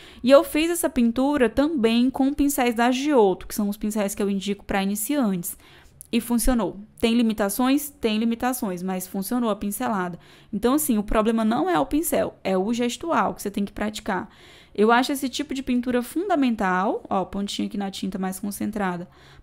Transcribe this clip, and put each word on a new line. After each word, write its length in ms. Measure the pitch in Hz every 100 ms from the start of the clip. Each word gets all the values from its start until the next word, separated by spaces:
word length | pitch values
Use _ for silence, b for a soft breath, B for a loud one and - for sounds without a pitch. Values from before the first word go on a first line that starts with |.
| B B
E 60 | 233
eu 140 | 277
fiz 260 | 339 302 330
essa 200 | 349 311
pintura 600 | 262 233 233 269 294 233
também 600 | 220 294 320 220 233 254
com 220 | - 269
pincéis 440 | 294 285 277 240 226
da 160 | 240
Giotto, 560 | 254 285 277 202 185 -
que 80 | -
são 140 | 202
os 80 | 208
pincéis 360 | 214 214 202
que 80 | 202
eu 80 | 202
indico 340 | 196 190 202
pra 200 | - 202
iniciantes. 760 | 196 208 - 294 226 185 175 - b b b b -
E 80 | 233
funcionou. 580 | 226 240 220 247 175 185 208 -
Tem 160 | 233 233
limitações? 720 | 233 220 202 202 254 285 294
Tem 300 | - 226 214
limitações, 640 | 233 233 247 254 214 180
mas 240 | 185 185 -
funcionou 420 | 196 190 247 240
a 60 | 202
pincelada. 640 | 202 202 247 208 180 170 B B B
Então, 220 | 202 233
assim, 240 | 294 - 214
o 60 |
problema 420 | 202 226 214 226 220
não 240 | 240 359
é 100 | 330
o 60 | 277
pincel, 500 | 294 339 196 185 -
é 140 | - 190
o 140 | 196
gestual 600 | 233 240 240 339 277 190
que 80 | 180
você 80 | 208
tem 140 | 196
que 80 | 202
praticar. 580 | - 208 214 - 185 214 B B B B -
Eu 160 | 214
acho 200 | 233 262
esse 160 | 277 269
tipo 260 | - 294
de 100 | 262
pintura 380 | 269 247 240 247
fundamental, 1040 | 240 311 403 339 262 220 190 180 202 403 -
ó, 160 | 196 180
pontinha 420 | 196 202 - 208
aqui 100 | 202
na 140 | 196
tinta 260 | 190 196 190
mais 220 | 190 190
concentrada, 680 | 202 202 208 208 190 180 180 B B B